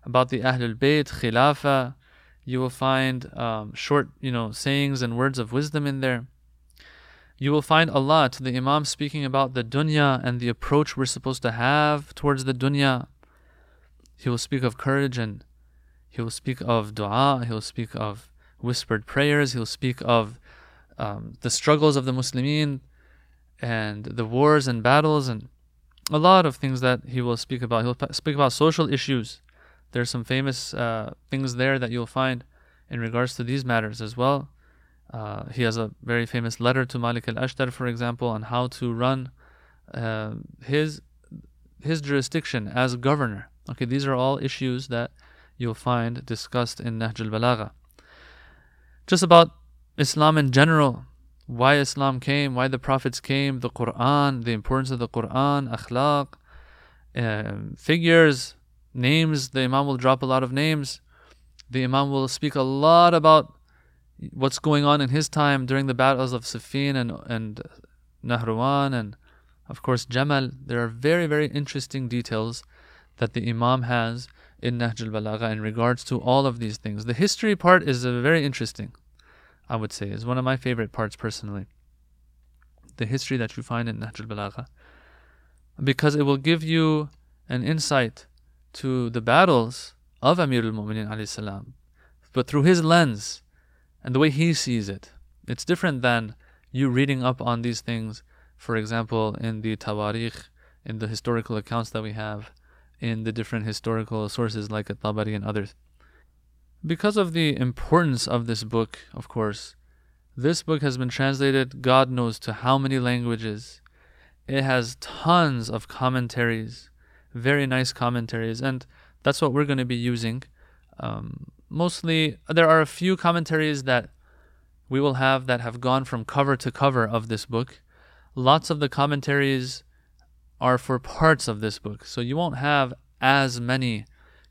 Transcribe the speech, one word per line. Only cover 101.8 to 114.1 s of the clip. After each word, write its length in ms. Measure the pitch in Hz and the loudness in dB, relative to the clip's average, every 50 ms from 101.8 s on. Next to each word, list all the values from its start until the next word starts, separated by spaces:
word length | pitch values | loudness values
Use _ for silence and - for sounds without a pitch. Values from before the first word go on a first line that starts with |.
| 113 - | -6 -6
that 140 | - 110 107 | -6 -8 -8
we 100 | 107 104 | -8 -8
have, 380 | 107 107 107 107 104 113 - - _ _ _ _ _ _ _ _ _ | -8 -8 -8 -10 -10 -14 -16 -20 _ _ _ _ _ _ _ _ _
in 240 | - 117 113 110 110 | -6 -4 -4 -2 -4
the 80 | 113 | -4
different 340 | 110 117 110 - - 113 107 | -4 -4 -6 -4 -4 -4 -4
historical 640 | 110 104 - - 113 113 113 107 - 113 110 107 104 | -4 -6 -6 -4 -2 -2 -2 -4 -4 -4 -4 -4 -4
sources 420 | - - 117 110 107 110 104 104 | -4 -2 -2 -2 -2 -4 -6 -4
like 180 | 110 107 104 - | -6 -6 -6 -6
At-Tabari 460 | 104 - - 107 104 107 107 107 107 | -8 -6 -4 -4 -2 -2 -2 -2 -4
and 100 | 101 101 | -4 -4
others. 300 | 107 104 107 98 104 - _ _ _ _ _ _ _ _ _ _ _ _ _ _ _ _ _ _ _ _ _ - | -4 -4 -4 -4 -6 -10 _ _ _ _ _ _ _ _ _ _ _ _ _ _ _ _ _ _ _ _ _ -6
Because 320 | 156 165 - - 208 202 214 | -6 -4 0 0 0 2 2
of 160 | 190 170 160 | 0 2 2
the 240 | 170 160 151 139 - | 0 2 2 2 0
importance 680 | 123 127 123 - - - 156 175 175 151 127 117 - - | 0 -2 -2 -4 0 2 4 4 4 4 0 0 -2 -2
of 200 | 101 120 117 117 | -2 -2 -2 -2
this 160 | 113 104 110 | -4 -4 -4
book, 360 | 110 117 113 110 - - - - - - | -2 0 0 0 -2 -4 -12 -20 -16 -16
of 140 | - - - | -16 -16 -10
course, 480 | - 117 110 104 101 - - - - _ _ _ _ _ _ _ _ _ _ _ _ | -6 -4 -4 -4 -4 -6 -12 -16 -20 _ _ _ _ _ _ _ _ _ _ _ _
this 280 | 123 123 151 170 - - | -2 0 0 0 0 -2
book 180 | - 160 143 | -2 -2 0
has 160 | 147 139 123 127 | 0 -2 -2 -2
been 120 | 127 123 | -4 -4
translated 720 | - - 135 135 139 131 139 139 135 135 131 127 131 131 | -2 0 0 0 0 2 2 2 2 2 0 0 -4 -4
God 280 | 123 127 127 131 135 127 | 0 4 4 6 4 4
knows 300 | 127 123 120 117 110 - | 2 -2 -2 -2 -4 -6
to 140 | - - 107 | -8 -10 -10
how 240 | - - 123 135 139 | -4 0 2 2 2
many 220 | 135 135 135 131 | 2 0 0 0
languages. 840 | 123 123 123 120 120 120 117 110 113 110 104 107 120 - - - _ _ _ _ _ _ | 0 0 -2 -2 -2 -4 -4 -4 -4 -8 -8 -8 -12 -16 -20 -20 _ _ _ _ _ _